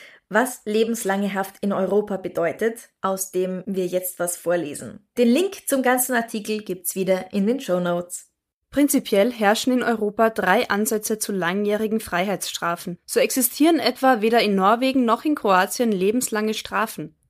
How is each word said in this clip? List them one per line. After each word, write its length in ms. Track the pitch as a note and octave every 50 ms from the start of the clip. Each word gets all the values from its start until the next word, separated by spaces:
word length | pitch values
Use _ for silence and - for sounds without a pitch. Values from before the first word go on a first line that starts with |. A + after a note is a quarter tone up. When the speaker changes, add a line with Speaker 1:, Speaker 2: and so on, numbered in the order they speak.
| - - - _ _ -
Speaker 1:
was 300 | F#3 G#3+ B3+ B3+ - - -
lebenslange 680 | G#3+ G#3 A3 A3+ A3 A#3 A3 - F#3+ F#3+ G3 G3+ G3 G3
Haft 220 | F#3+ G3 - - -
in 120 | - G3+
Europa 440 | G3 E3+ F#3+ G3 G3 G#3 G#3 G#3 G3+
bedeutet, 720 | F#3 - F3+ - E3+ E3+ D#3+ - - G#3 A3+ A3+ - - - _ _
aus 280 | - G3 F#3+ F#3 - -
dem 320 | - F#3 F#3 F#3 F#3 F3+ F3+
wir 200 | - G3 F#3 F#3
jetzt 320 | F3+ F#3+ F3+ F3+ - - -
was 180 | F3 F3 -
vorlesen. 680 | - - E3 F3 F3 D#3+ D3 C#3 - C3+ A2 - - _ _ _
Den 120 | A3+ A#3+ A#3
Link 400 | A#3+ D4+ F#4 G4 F#4+ - - -
zum 140 | C#4 C4+
ganzen 320 | B3+ B3+ B3+ B3+ B3+ - B3+
Artikel 440 | A#3 A#3 A#3 - A3 G3+ - G#3+ G#3+
gibt's 340 | G#3+ - F3+ F3+ - - -
wieder 360 | F#3+ F#3+ F#3 F#3 F#3 F#3 -
in 140 | - G3+ F#3+
den 140 | G#3+ B3+ C#4
Shownotes. 720 | C#4 - F3+ F3+ F3 F3 F3 F3 F3 F3 - - - _ _ _ _ _ _ _ _ _
Speaker 2:
Prinzipiell 640 | - C4+ D4 C#4 - C4 B3 - - G3 G3+ B3
herrschen 400 | A#3+ A3+ G#3+ G3 A3 A3 - C4
in 100 | B3+ B3 A#3
Europa 460 | - A#3 G#3+ G#3+ G#3 G3+ - A3+ A3+
drei 380 | A3+ - F#3+ F3+ F#3 A#3 - -
Ansätze 500 | G3+ G3+ G#3+ G#3+ A3 G#3 G#3 - - -
zu 100 | - -
langjährigen 680 | G#3 F#3+ E3+ E3+ F#3 G3+ G#3 G3+ G#3 G#3 A3 G#3+ A3 A3
Freiheitsstrafen. 960 | - - - F3 F#3 G#3 F#3+ F3 - - - - - E3+ E3+ F3 - F#3 F3 - _
So 140 | - - A#3
existieren 580 | F3+ A3+ - C4+ B3 - - - C#4+ E4 E4+ C#4+
etwa 440 | - A#3 - - C4+ C4 B3+ G#3+
weder 180 | G3+ A3+ A#3 A#3+
in 160 | A#3 G#3+ G3
Norwegen 480 | F#3+ F#3+ G3 A3+ A#3+ C4 C4 C4 C4+ B3
noch 200 | A3+ A3 - -
in 120 | D#4 D4
Kroatien 560 | - - G#3 F#3+ F3+ F#3+ G3 - - B3 A3+
lebenslange 640 | G#3 F3+ F#3 G3 A3 B3+ B3 - A3 G#3+ G#3+ A3 A3
Strafen. 640 | - - - F#3+ F#3+ G#3+ A3 - - D3+ - - _ _